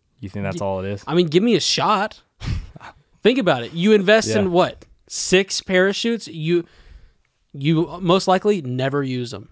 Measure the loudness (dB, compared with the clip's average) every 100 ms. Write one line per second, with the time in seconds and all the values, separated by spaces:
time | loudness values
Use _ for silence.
0 | _ _ -12 -8 -6 -4 -4 -4 -6 -8
1 | -2 0 2 2 2 2 0 -2 0 0
2 | -2 -8 _ _ -6 -6 -8 -16 -20 -20
3 | _ _ 2 2 2 0 -4 0 4 4
4 | 6 4 4 0 2 2 2 -2 -18 _
5 | _ -8 2 2 2 -4 0 2 2 0
6 | -4 -4 -8 -6 0 0 -2 -12 -20 -20
7 | -20 _ _ _ _ -4 0 2 0 -2
8 | 0 2 2 2 2 0 -2 -4 -2 -2
9 | -2 -4 -6 -12 -16